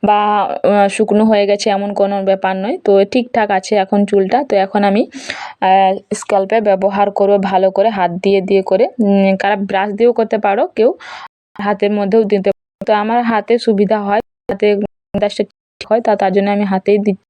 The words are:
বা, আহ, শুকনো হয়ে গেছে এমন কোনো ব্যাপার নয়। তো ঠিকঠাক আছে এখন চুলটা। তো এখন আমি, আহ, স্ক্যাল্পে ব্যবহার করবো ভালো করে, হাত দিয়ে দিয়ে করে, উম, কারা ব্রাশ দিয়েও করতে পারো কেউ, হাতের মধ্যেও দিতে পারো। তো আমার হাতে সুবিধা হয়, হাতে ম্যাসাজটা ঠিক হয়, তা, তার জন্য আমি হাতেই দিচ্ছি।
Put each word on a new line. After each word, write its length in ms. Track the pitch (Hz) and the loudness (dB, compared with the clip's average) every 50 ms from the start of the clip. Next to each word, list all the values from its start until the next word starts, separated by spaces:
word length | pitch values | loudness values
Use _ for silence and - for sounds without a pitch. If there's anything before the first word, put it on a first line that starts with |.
| - | 2
বা, 160 | 202 208 208 208 208 208 208 196 - - - | 2 2 2 2 0 0 0 -2 -2 -4 -2
আহ, 260 | - - 202 208 202 196 | -2 0 2 2 2 0
শুকনো 340 | 196 - 220 208 202 208 214 | 2 -2 -2 0 2 2 4
হয়ে 200 | 220 220 208 202 | 4 4 2 2
গেছে 220 | 202 202 202 - 226 | 2 0 0 0 -2
এমন 200 | 202 196 202 202 202 | -2 -2 -2 -6 -2
কোনো 220 | 202 202 196 202 202 196 | 0 0 0 0 -2 0
ব্যাপার 300 | 190 190 190 190 190 190 | 0 -2 0 0 -4 -2
নয়। 200 | 190 190 214 302 370 _ | -2 -4 -4 -6 -4 _
তো 80 | - 202 196 196 | 2 4 4 2
ঠিকঠাক 440 | 202 - 254 240 247 _ 240 214 208 | 2 0 -2 -2 0 _ -2 0 0
আছে 220 | 208 190 190 - 214 | 0 -2 -2 0 0
এখন 240 | 208 190 190 - 202 202 | 0 0 0 0 0 0
চুলটা। 340 | 196 - 202 190 190 - 240 294 | 2 2 0 2 2 0 0 0
তো 100 | 269 - | 0 0
এখন 260 | 196 190 190 - - 202 | 0 0 0 0 0 0
আমি, 200 | 202 196 208 - - - - - - - - - - - _ | 2 2 0 -2 -2 -6 -18 -12 -12 -12 -12 -12 -16 -10 _
আহ, 340 | - 190 190 196 196 190 190 202 - _ - | 0 2 4 4 4 4 2 -2 -6 _ -10
স্ক্যাল্পে 440 | - - _ 208 196 196 190 214 226 | -10 -6 _ 0 0 0 0 0 0
ব্যবহার 460 | 214 208 196 190 190 202 196 202 202 202 | 2 2 0 2 0 -2 0 0 0 0
করবো 260 | 196 - 202 196 202 202 | 0 0 2 2 2 2
ভালো 260 | 196 190 190 185 190 190 | 0 0 0 2 0 2
করে, 180 | 190 190 196 226 | 2 2 0 0
হাত 220 | 226 202 180 175 170 185 | 0 0 -2 -2 -2 -2
দিয়ে 180 | - 196 196 196 | -2 0 0 0
দিয়ে 200 | 185 190 196 196 190 | 0 0 0 0 0
করে, 220 | - 190 190 233 320 - - | 0 0 0 0 0 0 -2
উম, 320 | 226 202 202 196 196 196 190 190 | 0 2 2 2 2 2 0 0
কারা 200 | - 196 208 196 | 0 -2 -2 -2
ব্রাশ 280 | 202 190 202 190 190 208 202 | -4 -4 -2 -4 -4 -4 -2
দিয়েও 200 | 202 226 240 233 | 0 0 2 2
করতে 240 | 233 226 214 - 214 | 0 -2 -2 -2 -2
পারো 260 | 208 208 196 208 294 370 _ | 0 0 0 0 -2 -4 _
কেউ, 140 | - 214 247 370 - - - - - - - _ _ _ _ _ - | 0 0 0 0 -2 -10 -20 -18 -18 -18 -20 _ _ _ _ _ -8
হাতের 320 | 202 202 208 196 202 208 | -4 -4 -2 0 0 -2
মধ্যেও 300 | 214 208 202 196 190 226 226 | 0 -2 -2 0 2 2 2
দিতে 260 | 202 208 196 190 202 | 2 0 0 0 -2
পারো। 360 | 196 _ _ _ _ _ - | -4 _ _ _ _ _ -2
তো 80 | - 220 | -2 0
আমার 260 | 208 208 220 226 240 240 | 0 0 0 -2 -2 0
হাতে 300 | 226 233 214 208 - 233 240 | 0 -2 -2 0 0 -2 0
সুবিধা 380 | - - 220 196 208 190 226 214 | 0 0 0 2 2 0 0 -2
হয়, 220 | 202 202 202 214 - _ _ _ _ | -2 -2 -2 -2 -2 _ _ _ _
হাতে 220 | _ 202 190 - 208 208 202 214 - _ _ _ _ | _ -6 -2 0 0 0 0 -2 -8 _ _ _ _
ম্যাসাজটা 360 | _ 196 202 208 - - 208 - _ _ _ _ _ _ | _ -4 -4 -4 -2 -4 -6 -6 _ _ _ _ _ _
ঠিক 60 | - - | -4 -2
হয়, 140 | 214 233 | -2 0
তা, 100 | 233 - 214 | 2 0 0
তার 160 | 202 202 190 185 | 0 0 0 0
জন্য 140 | 196 196 202 | 0 0 0
আমি 160 | 202 202 208 | 0 -2 -2
হাতেই 340 | 196 190 190 - - 202 214 | -2 -2 -2 0 0 0 2
দিচ্ছি। 240 | 202 208 190 190 _ | 2 -2 -2 -4 _